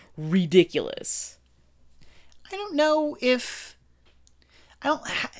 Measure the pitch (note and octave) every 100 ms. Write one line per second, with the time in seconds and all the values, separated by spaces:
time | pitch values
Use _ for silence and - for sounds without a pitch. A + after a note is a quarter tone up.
0 | - - D#3 F#3 E3+ F3+ E3 D3 D#2+ -
1 | - - - - _ _ _ _ - -
2 | - - - - - F#4+ G#4 D4 D#4 D#4
3 | D4+ - B3 B3 - - - - _ _
4 | _ _ _ _ _ _ - _ C4+ D4+
5 | - - - -